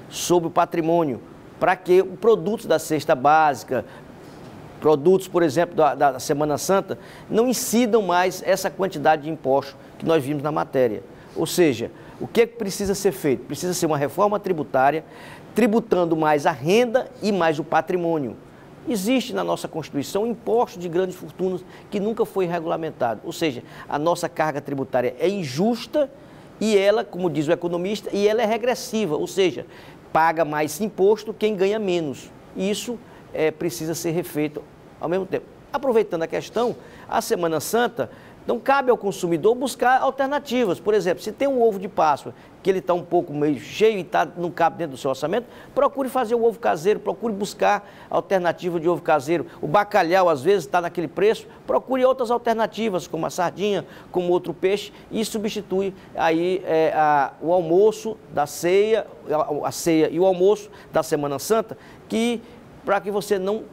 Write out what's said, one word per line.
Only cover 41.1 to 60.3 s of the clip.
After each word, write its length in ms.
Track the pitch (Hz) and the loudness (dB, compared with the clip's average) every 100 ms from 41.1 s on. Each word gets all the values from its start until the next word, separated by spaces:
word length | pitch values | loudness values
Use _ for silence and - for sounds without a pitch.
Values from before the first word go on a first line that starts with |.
| 170 | -2
se 80 | - | -6
tem 160 | 208 277 | -2 0
um 140 | 262 | 4
ovo 180 | 226 196 | 2 2
de 80 | 190 | -6
Páscoa 460 | - 160 139 - - - - | 0 2 2 -4 -16 -20 -6
que 80 | - | -2
ele 100 | 185 | -2
tá 140 | - | 0
um 100 | 175 | -2
pouco 300 | 175 175 175 | 2 0 0
meio 260 | 147 147 131 | -2 0 -2
cheio 400 | 104 - 220 214 | -6 0 2 2
e 40 | |
tá, 240 | 170 170 170 170 | -2 -2 -2 -4
não 120 | 175 | -8
cabe 280 | - 165 196 | 0 0 0
dentro 140 | 165 | -8
do 60 | 127 | -4
seu 120 | 139 | -4
orçamento, 380 | 131 151 208 233 - - | -2 -2 -4 -6 -18 -6
procure 360 | - 277 - 262 | 0 0 0 -2
fazer 240 | 262 233 | -2 0
o 100 | 240 | 2
ovo 160 | 226 202 | 2 0
caseiro, 400 | 214 190 170 - | -2 0 0 0
procure 340 | - 180 233 | -2 -4 -4
buscar 540 | 196 202 - 190 202 - - - | -4 -6 -2 0 0 -4 -20 -4
alternativa 720 | - - 196 175 160 175 170 | -4 0 0 0 -2 -4 -2
de 80 | 160 | 0
ovo 140 | 175 | 0
caseiro. 440 | 170 151 131 170 - - | 2 0 2 -2 -2 -8
O 60 | 156 | 0
bacalhau, 600 | 202 208 208 165 185 180 | 0 2 2 2 4 4
às 120 | 151 | 2
vezes, 240 | 143 202 147 | 2 2 2
tá 140 | 180 | -2
naquele 280 | 170 175 156 | -2 -4 -6
preço, 400 | - 202 220 - - - | 0 2 2 -6 -18 -2
procure 380 | - - 262 254 | -2 0 2 2
outras 260 | 254 226 | 2 0
alternativas, 760 | 233 240 226 220 - 226 180 - | 0 0 0 -2 -2 -2 -2 -6
como 180 | 160 165 | -6 -6
a 40 | |
sardinha, 560 | - 170 143 208 190 - - - | -2 -4 -2 -2 -2 -4 -16 -6
como 200 | 175 175 | -4 2
outro 220 | 180 175 | 0 0
peixe, 380 | 160 185 202 - - - | -2 0 0 -4 -16 -10
e 120 | 208 214 | -6 -4
substitui 680 | 220 208 214 - 185 196 190 - - | -4 -4 -6 -4 -2 -2 -6 -14 -2
aí, 480 | 165 165 175 185 - | 0 2 0 -2 0
é, 280 | 160 160 151 | 2 2 2
a, 380 | 151 147 135 - | 4 4 2 -4
o 100 | 147 | 0
almoço 640 | 180 160 170 214 214 220 214 - | 0 4 4 4 2 -8 -10 -8
da 160 | - 147 | -4 -4
ceia, 580 | - 170 190 214 220 - - - | -2 2 2 4 0 -2 -14 -4
a, 380 | 151 - 147 139 | -2 -2 -2 -4
a 40 | |
ceia 380 | - 170 160 156 | -4 0 2 2
e 100 | 156 | 2
o 60 | |
almoço 440 | 190 | 2